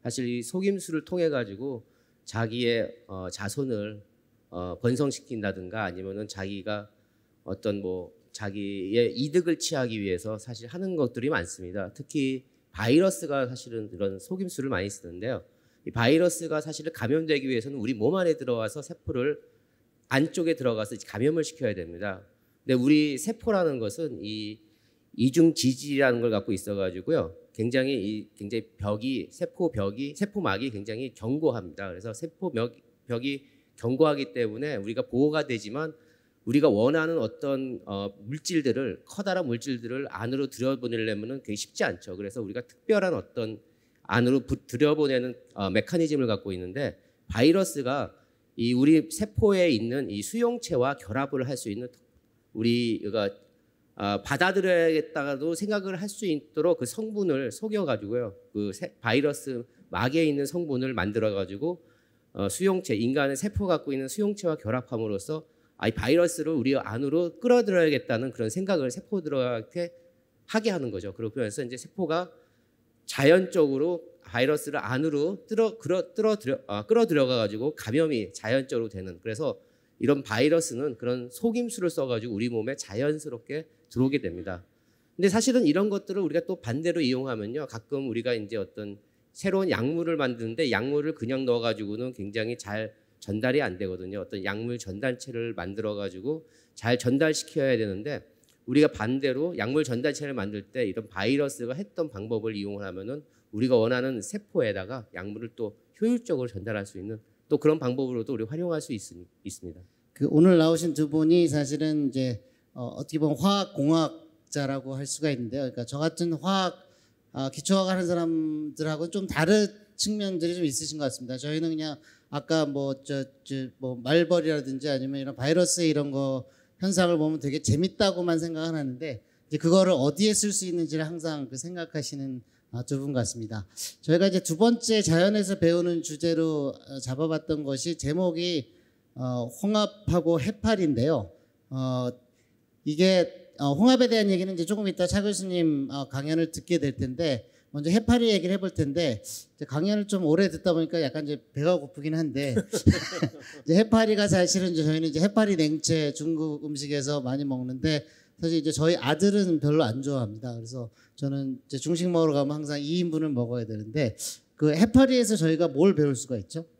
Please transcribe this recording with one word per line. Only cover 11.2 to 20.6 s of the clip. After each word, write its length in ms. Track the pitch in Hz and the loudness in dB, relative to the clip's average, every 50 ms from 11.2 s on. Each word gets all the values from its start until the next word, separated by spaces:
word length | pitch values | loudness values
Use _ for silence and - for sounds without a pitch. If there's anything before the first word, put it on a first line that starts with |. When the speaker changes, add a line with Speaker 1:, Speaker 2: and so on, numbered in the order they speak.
| 113 143 | -2 0
Speaker 1:
많습니다. 600 | 156 101 87 92 - - 92 87 92 101 95 90 - | 0 0 -2 -4 -10 -12 -12 -8 -6 -6 -6 -8 -10
특히 500 | - 135 _ - 151 135 131 131 127 _ _ _ _ _ _ | -14 -16 _ -2 -2 0 0 -2 -4 _ _ _ _ _ _
바이러스가 760 | _ - - 117 135 160 185 190 185 - - 139 143 139 131 | _ -4 2 6 6 6 6 6 2 -2 -6 -4 -2 -2 -2
사실은 420 | 120 127 123 - 123 117 113 107 98 | -2 -4 -10 -12 -8 -8 -8 -8 -8
이런 260 | - 90 101 98 95 95 | -4 -2 -2 -2 -2 -6
속임수를 500 | - - 185 185 196 180 - - 127 139 | -8 -10 -6 -6 -6 -6 -6 -6 -4 -2
많이 220 | 120 90 95 101 | -2 -2 -2 -4
쓰는데요. 520 | - - - 87 85 90 104 123 123 87 - _ _ _ _ _ _ _ _ | -8 -10 -14 -14 -12 -8 -6 -6 -6 -6 -8 _ _ _ _ _ _ _ _
이 40 | - | -8
바이러스가 680 | - 120 117 123 147 165 180 180 170 - 170 156 156 151 | -2 2 4 4 6 6 4 2 0 -2 -6 -4 -4 -4
사실은 320 | 151 160 151 - 151 160 | -4 -6 -10 -8 -8 -8
감염되기 560 | 160 - - - 143 160 160 156 151 135 131 131 | -6 -4 -2 0 0 0 2 0 0 0 0 -2
위해서는 300 | 131 117 107 139 139 135 | -2 -2 -2 -4 -8 -6
우리 160 | 104 120 131 | -4 -4 -2
몸 200 | 104 107 135 180 | 0 2 2 2
안에 200 | 190 185 165 156 | 2 2 0 0
들어와서 460 | - 139 - 120 113 110 104 - 151 | 0 -2 -2 -2 -2 -2 -4 -6 -8
세포를 580 | 143 - 170 _ _ - 151 127 123 147 151 - - _ _ _ _ _ _ _ _ _ _ _ _ _ | -12 -12 -16 _ _ -6 -4 -2 0 -2 -2 -4 -10 _ _ _ _ _ _ _ _ _ _ _ _ _
안쪽에 460 | 123 135 151 160 - 190 165 165 160 | 2 2 2 2 0 -2 0 0 0
들어가서 400 | - | 2